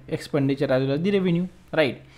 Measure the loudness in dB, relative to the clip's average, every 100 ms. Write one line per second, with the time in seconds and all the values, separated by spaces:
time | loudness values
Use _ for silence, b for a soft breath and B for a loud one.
0 | -8 -8 -4 0 0 0 0 2 0 0
1 | 0 0 2 0 -2 -8 -8 0 0 0
2 | -14